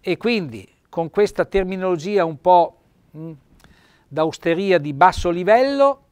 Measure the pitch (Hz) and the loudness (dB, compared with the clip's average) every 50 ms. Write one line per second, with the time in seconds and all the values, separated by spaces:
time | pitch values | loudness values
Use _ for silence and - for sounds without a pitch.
0 | _ 190 175 - - 226 240 214 175 139 113 104 95 _ _ _ _ _ - 170 | _ -6 -6 -4 -2 -2 -2 -2 -4 -8 -12 -16 -18 _ _ _ _ _ -8 -8
1 | 165 156 _ 208 208 196 - - 170 - - 196 190 185 190 185 185 185 180 165 | -8 -4 _ 0 0 0 0 -4 -4 -2 -2 -2 -2 -2 -6 -6 -2 -2 -4 -4
2 | 143 196 208 196 170 165 160 131 _ 180 180 175 170 - _ _ _ _ _ _ | -4 -2 -2 0 0 -2 -4 -4 _ 4 4 4 4 2 _ _ _ _ _ _
3 | _ _ _ 151 160 165 160 135 _ _ _ _ _ _ _ _ _ _ _ _ | _ _ _ -18 -16 -16 -18 -20 _ _ _ _ _ _ _ _ _ _ _ _
4 | _ _ 139 156 156 160 139 - - 170 165 170 202 196 185 170 143 147 143 135 | _ _ -4 -2 -2 -2 -4 -4 -2 -2 -2 0 2 2 2 2 2 -2 0 4
5 | 170 185 - - - 180 170 175 180 185 214 240 262 277 277 277 277 277 277 269 | 2 2 4 2 -2 -2 -2 -2 2 2 4 4 4 2 2 2 2 2 2 _
6 | _ _ | _ _